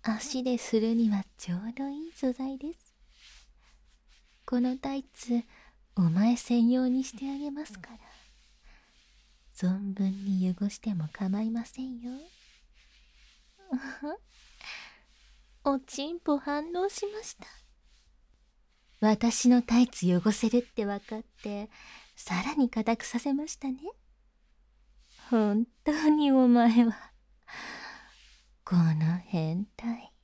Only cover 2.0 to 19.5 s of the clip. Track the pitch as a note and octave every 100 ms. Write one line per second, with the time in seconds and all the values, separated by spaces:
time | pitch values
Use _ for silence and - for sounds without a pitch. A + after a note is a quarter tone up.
2 | D#4+ - C4 B3 C4 C4+ D4 E4+ - _
3 | _ _ - - _ _ _ _ _ _
4 | _ _ _ _ - B3 B3 C4 C#4 C4+
5 | C4 - A#3+ A#3+ - - - _ _ -
6 | E3+ E3+ A3 A#3+ - A#3+ A#3 B3+ B3+ B3+
7 | C4 A3 C4+ C#4 D4 C#4+ D4+ G3+ E3+ A3+
8 | - - _ _ _ _ - - _ _
9 | _ _ _ _ _ - F#3 F#3+ G3+ F#3+
10 | F#3+ G3 G3 F#3+ F#3 F3+ G3+ - A3+ F#3
11 | D#3 - F#3+ G3+ A3 A#3 A#3 - C4 A#3+
12 | A#3+ C4 E4+ _ - _ _ _ _ _
13 | _ _ _ _ _ _ F#4+ C4 C4+ -
14 | D4 F4 _ _ - - - - - -
15 | _ _ _ _ _ _ C#4+ C#4 - -
16 | C#4+ E4+ - C#4+ D4 D4 D#4+ F4 G4 -
17 | G4+ G#4 - - - - _ _ _ _
18 | _ _ _ _ _ _ _ _ _ _
19 | G#3+ G#3+ A#3 - A#3+